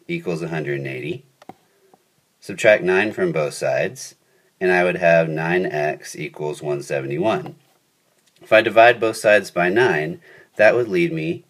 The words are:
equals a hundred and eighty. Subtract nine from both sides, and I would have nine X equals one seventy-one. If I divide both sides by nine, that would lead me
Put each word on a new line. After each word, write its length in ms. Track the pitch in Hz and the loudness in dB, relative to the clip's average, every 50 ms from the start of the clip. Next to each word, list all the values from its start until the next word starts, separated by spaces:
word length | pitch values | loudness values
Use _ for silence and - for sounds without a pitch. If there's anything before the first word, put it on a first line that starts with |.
| _ | _
equals 340 | - 85 82 - 92 85 78 | -10 -10 -8 -6 -6 -6 -6
a 80 | 85 80 | -6 -8
hundred 300 | 82 78 73 71 71 69 | -8 -6 -6 -6 -6 -6
and 80 | 69 | -8
eighty. 380 | 67 65 69 73 78 90 - - _ _ _ _ - - _ _ _ _ _ _ _ _ _ _ _ _ _ _ _ _ _ | -8 -10 -10 -10 -10 -10 -12 -14 _ _ _ _ -20 -20 _ _ _ _ _ _ _ _ _ _ _ _ _ _ _ _ _
Subtract 420 | - - 101 - - 107 107 - 87 | -16 -14 -6 2 4 4 4 4 2
nine 300 | 90 92 95 107 107 101 | 0 0 0 -2 -2 -4
from 180 | 98 95 87 | -4 -4 -2
both 220 | 78 80 73 71 - | -2 -2 -4 -4 -4
sides, 600 | - 73 67 65 67 80 - 127 - - - - _ _ _ _ _ _ _ _ - | -6 -4 -2 -2 -2 -4 -4 -8 -12 -18 -18 -20 _ _ _ _ _ _ _ _ -4
and 120 | 95 92 | -2 0
I 120 | 92 90 90 | 2 2 0
would 140 | 90 87 | 0 0
have 320 | 87 87 85 85 82 82 80 | 2 4 4 6 4 4 2
nine 360 | 78 80 80 82 87 92 92 | -2 -4 -2 0 0 0 -2
X 500 | 73 73 73 76 76 76 - - - - | -2 -4 -4 -4 -4 -4 -6 -12 -14 -12
equals 460 | 85 76 71 - - 76 76 73 - | -12 -12 -12 -10 -8 -8 -8 -8 -8
one 220 | 76 73 73 71 71 | -6 -6 -6 -6 -6
seventy-one. 720 | - 76 67 65 67 71 78 98 110 101 80 - - - _ _ _ _ _ _ _ _ _ _ _ _ _ _ _ _ _ | -6 -6 -6 -4 -4 -4 -2 0 0 -2 -2 -4 -10 -16 _ _ _ _ _ _ _ _ _ _ _ _ _ _ _ _ _
If 100 | - - | 0 2
I 100 | 110 110 | 4 4
divide 380 | 110 110 101 113 113 120 113 104 | 4 4 6 6 6 6 6 4
both 160 | 113 110 110 | 0 -4 -2
sides 340 | - - 107 104 104 95 - | 0 4 4 4 4 2 0
by 200 | - 90 85 90 | -2 -2 0 2
nine, 500 | 95 117 131 110 82 76 78 80 85 - _ - - - _ _ _ | 2 2 2 2 0 -2 -4 -6 -8 -12 _ -20 -20 -20 _ _ _
that 180 | - 104 107 - | 4 4 4 4
would 140 | 120 123 107 | 4 0 0
lead 240 | 92 87 85 80 80 | 0 0 0 -2 -2
me 320 | 80 78 82 - - - | -4 -6 -6 -8 -8 -12